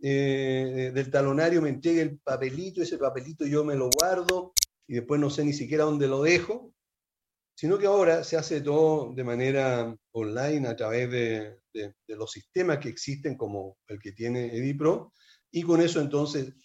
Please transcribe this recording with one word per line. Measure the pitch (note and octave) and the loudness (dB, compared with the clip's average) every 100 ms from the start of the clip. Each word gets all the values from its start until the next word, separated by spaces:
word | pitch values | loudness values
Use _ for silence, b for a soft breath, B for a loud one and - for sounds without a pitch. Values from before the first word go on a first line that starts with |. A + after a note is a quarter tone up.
eh, | C#3 C#3 C#3 C3+ C3 C3 C3 B2+ B2+ C3 | 0 2 2 0 0 -2 -2 -4 -4 -2
del | C3+ | 0
talonario, | C#3 C#3 C#3 E3+ F3 | 2 2 2 4 4
me | D3+ | 2
entregue | C3 E3 E3 | 0 2 2
el | D3+ C#3+ | 0 -4
papelito, | C#3 C3 C3 C#3 F#3+ F3+ | -4 -2 -4 -6 -6 -4
ese | E3+ D3+ | -4 -2
papelito | C3+ C3 C3+ D#3 C#3+ | -2 -4 -8 -6 0
yo | D3 D3+ | 0 2
me | C#3 | 2
lo | B2+ | 2
guardo | C#3 F3+ F#3 F3 F#3 F3+ - - _ - | 2 2 0 0 -2 0 2 2 _ -6
y | A#2+ | -4
después | A#2+ D3 | 0 2
no | C#3+ | 2
sé | D#3 | 0
ni | D3 | -2
siquiera | D3 B2 D3+ | -2 -2 0
dónde | D3+ D3 C#3 | 2 2 0
lo | C3+ | 2
dejo, | D#3 F3 F3 A#3+ - _ _ _ _ _ _ _ _ - | 2 2 0 -8 -10 _ _ _ _ _ _ _ _ -4
sino | D3+ G3 | 0 2
que | G3+ | 4
ahora | G3+ F3 E3 | 6 6 4
se | - D#3+ | 2 -2
hace | D3+ D3+ | 0 -2
todo | C#3+ D3 D#3+ D#3 A#2+ | 2 4 4 4 -2
de | B2+ B2 | -6 -4
manera | A#2+ C3 C3+ C3 B2 A#2 A2 _ | 0 0 2 2 0 -2 -8 _
online | A2+ G#2+ A2+ C#3+ D3+ B2 | -6 -4 -2 -2 0 -2
a | A2+ | -4
través | A2 A#2+ B2 | -2 -2 -2
de... | B2 A#2 A2 G#2+ - _ | 0 0 -2 -6 -16 _
de, | A2 G2+ - - | -12 -12 -12 -14
de | G#2+ | -10
los | A2 | -10
sistemas | G#2+ - F#3 F3+ C#3+ | -12 -6 -2 0 0
que | C3 | -4
existen | - - C#3 D3+ B2+ | -8 -8 -6 -6 -6
como | G#2+ G2+ F#2+ - - | -6 -6 -10 -14 -16
el | G#2 | -14
que | G#2 | -14
tiene | G2+ A#2 B2 A#2+ A#2 | -8 -4 -4 -4 -4
edipro, | C3+ C#3+ D3+ A3+ - b b b b | -4 0 0 0 -4 b b b b
y | E3 | -4
con | E3+ E3 | 2 4
eso | E3+ D#3+ | 4 2
entonces | C#3+ D3 D3 D3+ C3 - | 0 0 0 -4 -6 -12